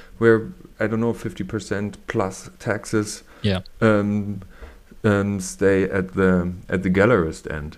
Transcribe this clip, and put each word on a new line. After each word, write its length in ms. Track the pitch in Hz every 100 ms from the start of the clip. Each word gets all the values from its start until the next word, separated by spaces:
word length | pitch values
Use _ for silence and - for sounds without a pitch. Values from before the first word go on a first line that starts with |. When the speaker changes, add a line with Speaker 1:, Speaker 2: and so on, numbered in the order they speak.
| - -
Speaker 1:
where, 320 | 113 113 - - - -
I 80 | 110
don't 120 | 113
know, 140 | 117
fifty 300 | 110 113 -
percent 540 | 92 110 - 101 101 - -
plus 420 | 113 95 - - -
taxes, 640 | 120 104 - 110 104 - - -
Speaker 2:
Yeah. 200 | 101 92 - -
Speaker 1:
um, 600 | 113 104 104 104 101 98 92 - - - - -
um, 360 | 110 101 101 101
stay 440 | 92 - 98 95 95
at 280 | 98 92
the, 380 | 95 95 90 87 90 -
at 140 | 95
the 60 | 92
gallerist 600 | 92 107 110 80 - -
end. 260 | 78 76